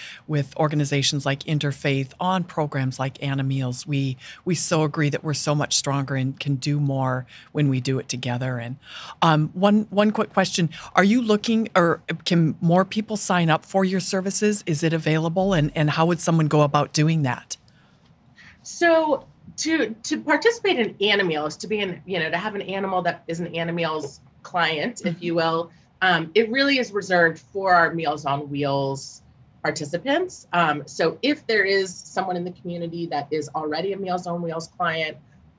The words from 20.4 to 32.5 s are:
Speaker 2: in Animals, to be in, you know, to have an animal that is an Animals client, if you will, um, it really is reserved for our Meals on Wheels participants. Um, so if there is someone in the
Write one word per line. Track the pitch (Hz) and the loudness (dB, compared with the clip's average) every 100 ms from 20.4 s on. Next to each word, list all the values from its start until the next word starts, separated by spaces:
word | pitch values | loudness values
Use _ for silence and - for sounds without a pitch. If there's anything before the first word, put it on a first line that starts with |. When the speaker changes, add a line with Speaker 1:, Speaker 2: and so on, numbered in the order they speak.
| 415 466 403 262 | 2 2 0 0
Speaker 2:
in | 208 - 202 | 0 0 2
Animals, | 202 190 151 151 - | 2 2 0 -4 -6
to | 214 | -6
be | 208 | -4
in, | 196 170 170 | -4 -6 -6
you | 185 | -4
know, | 160 | -2
to | 170 | -2
have | 214 208 | -4 -6
an | |
animal | 180 196 190 185 | -6 -4 -2 0
that | 175 160 - | -2 -4 -8
is | 165 | -6
an | 165 160 | -6 -4
Animals | 165 170 165 156 143 - - _ | -4 -2 -2 -4 -6 -12 -20 _
client, | - 180 160 156 190 226 175 | -6 0 0 0 -4 -4 -6
if | 165 | -4
you | 170 170 | -2 0
will, | 165 165 170 - _ _ | 2 0 -4 -12 _ _
um, | 185 165 165 208 | -2 0 0 0
it | 226 | 2
really | 254 277 269 | 2 2 2
is | 240 | 0
reserved | 202 170 180 165 165 - | -4 0 4 4 0 -8
for | 196 190 | -4 4
our | 180 165 | 6 4
Meals | 165 156 151 143 | 2 -2 -2 -2
on | 143 143 | -4 -4
Wheels | 143 143 139 139 135 - - - _ - _ | -4 -2 0 -2 -4 -10 -18 -20 _ -20 _
participants. | 156 151 147 170 254 302 370 - - | -6 -4 -6 -4 -2 -2 -2 -8 -4
Um, | 175 165 147 143 | 0 2 0 -6
so | - 165 - | -2 -2 0
if | 254 294 - | -2 -2 0
there | 220 | 0
is | 190 196 190 - | 2 0 0 -6
someone | - - 185 180 | -8 -4 -4 -4
in | |
the | 175 | -6